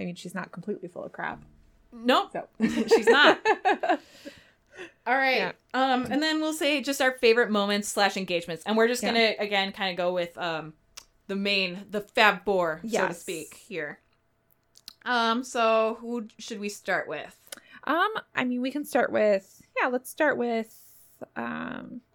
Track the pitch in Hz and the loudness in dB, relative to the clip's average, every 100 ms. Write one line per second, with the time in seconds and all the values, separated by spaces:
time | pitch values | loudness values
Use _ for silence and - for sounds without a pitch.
0 | 185 175 180 185 - - 208 202 175 - | -10 -10 -12 -12 -12 -10 -10 -10 -10 -12
1 | - - 170 - - _ _ _ _ 240 | -12 -8 -8 -8 -14 _ _ _ _ -6
2 | 240 311 403 - - - 220 - 220 453 | 0 0 0 -8 -12 -4 -2 0 4 4
3 | 214 277 294 - 440 370 370 - - 320 | 6 6 6 6 2 2 0 0 0 -2
4 | - - 285 - - _ _ - 349 _ | -4 -20 -20 -20 -20 _ _ -20 -20 _
5 | 233 269 269 240 185 - _ 254 262 254 | 0 2 4 2 0 -6 _ 0 2 2
6 | 240 269 311 311 311 311 294 294 247 277 | 0 0 0 0 0 0 0 0 0 0
7 | 262 254 233 233 208 208 202 208 208 - | 0 4 4 6 4 2 0 0 -2 2
8 | 196 196 185 175 175 165 - 220 233 240 | 2 0 -2 -2 -4 -6 -2 2 4 2
9 | 240 233 220 202 208 202 196 196 190 180 | 0 2 2 2 -2 0 -2 -2 -4 -2
10 | 180 180 175 - 175 160 156 - _ - | -2 -2 -4 -6 -6 -6 -8 -16 _ -20
11 | - _ - 196 202 196 185 185 - 208 | -20 _ -8 -4 0 0 -2 -6 -8 -8
12 | 202 247 214 185 - 190 170 156 226 220 | -4 4 4 4 0 0 0 -4 -4 -2
13 | - 175 - 165 - - - 175 147 - | -2 -4 -10 -10 -12 -18 -14 -10 -10 -12
14 | _ _ _ _ _ _ _ _ - - | _ _ _ _ _ _ _ _ -20 -12
15 | 226 240 226 233 262 247 226 220 220 226 | -2 0 2 0 -2 0 2 4 2 -2
16 | 233 240 214 - - 214 202 202 - 170 | -6 -8 -8 -14 -12 -8 -8 -6 -4 -2
17 | 143 147 - - _ - - - - 320 | -4 -8 -12 -18 _ -20 -20 -8 -2 0
18 | 403 440 - - 247 247 262 285 285 262 | 0 -2 -6 -2 -2 -2 -4 -4 -2 0
19 | - 226 214 196 - - _ 508 302 247 | 2 2 4 2 -2 -18 _ -4 -2 -2
20 | - - 302 233 240 226 220 - - - | -4 0 0 2 -2 -2 -4 -12 -20 -20
21 | - _ - - - - - - - 247 | -20 _ -16 -10 -8 -8 -8 -10 -12 -16
22 | - | -4